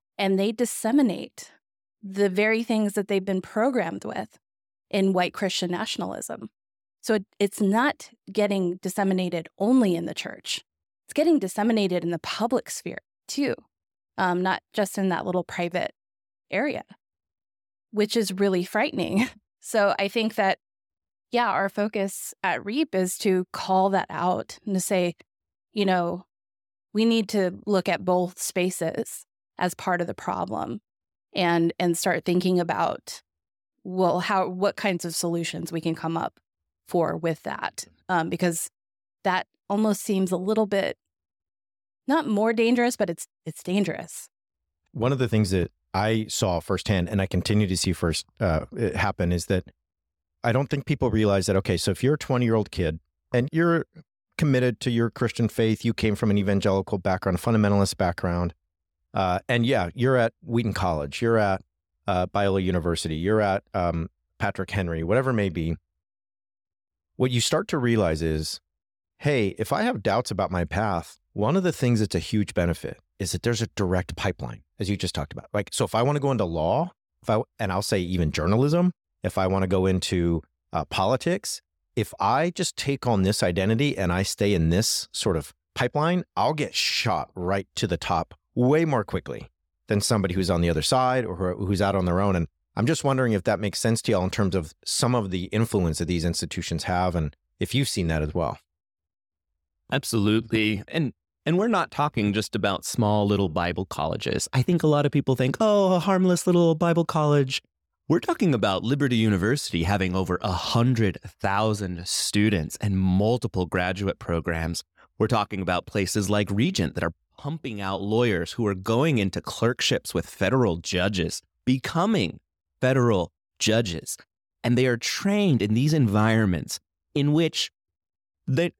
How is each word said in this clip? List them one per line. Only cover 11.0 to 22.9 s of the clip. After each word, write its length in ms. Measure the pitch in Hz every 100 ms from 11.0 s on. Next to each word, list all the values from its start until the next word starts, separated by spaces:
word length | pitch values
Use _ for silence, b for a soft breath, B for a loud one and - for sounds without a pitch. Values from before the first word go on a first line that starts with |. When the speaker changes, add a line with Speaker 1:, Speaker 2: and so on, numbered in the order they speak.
| -
Speaker 1:
It's 80 |
getting 240 | - 320 302
disseminated 680 | 190 - 214 220 196 180
in 60 | 165
the 80 | 165
public 500 | - - 233 262 -
sphere 320 | - - - _ _ -
too, 280 | - 277 - - _ _ _ _ -
um, 240 | 185 180
not 200 | 185 160 _
just 240 | - 196 -
in 100 | 190
that 160 | 175
little 200 | - 180
private 480 | - - 175 175 - - _ _ _ _ -
area, 340 | 190 285 - - - _ _ _ _ _ _ _ _ _
which 240 | 214 208 233
is 160 | 202
really 320 | 190 202 185
frightening. 640 | 180 214 269 - - 196 254
<laughs> 40 | - _ _
So 300 | - 220 202 -
I 120 | 196
think 260 | 240 220
that, 240 | - 196 - _ _ _ _ _ _ _
yeah, 180 | 240 233
our 200 | 156 190
focus 640 | - 208 208 196 - - -
at 240 | 185 151 202
REAP 300 | 262 320